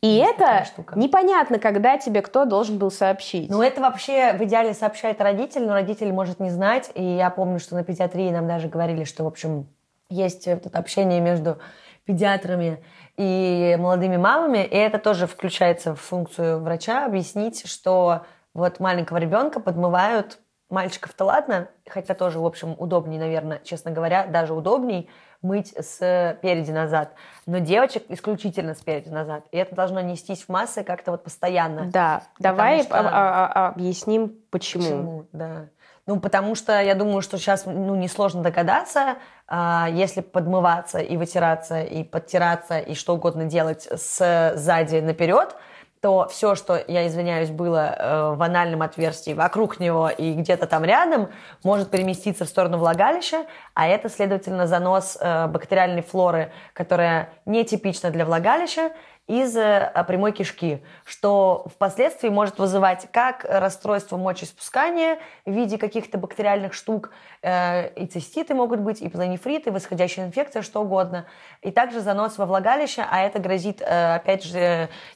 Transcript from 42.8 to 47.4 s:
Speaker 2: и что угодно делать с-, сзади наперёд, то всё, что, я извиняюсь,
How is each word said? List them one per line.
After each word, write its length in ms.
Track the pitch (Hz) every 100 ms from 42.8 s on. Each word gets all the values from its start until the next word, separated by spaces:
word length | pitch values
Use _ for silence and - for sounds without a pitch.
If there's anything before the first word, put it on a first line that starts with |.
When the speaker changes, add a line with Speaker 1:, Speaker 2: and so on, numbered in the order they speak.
Speaker 2:
и 140 | - -
что 180 | - 175
угодно 300 | 170 160 160
делать 420 | 165 160 160 -
с-, 600 | 165 - - 180 170 165 156
сзади 420 | 147 170 156 160
наперёд, 580 | 160 160 165 208 - - - - - _
то 260 | 202 190 185
всё, 240 | - 214 202
что, 280 | - 175 -
я 180 | 175 170
извиняюсь, 440 | 160 175 165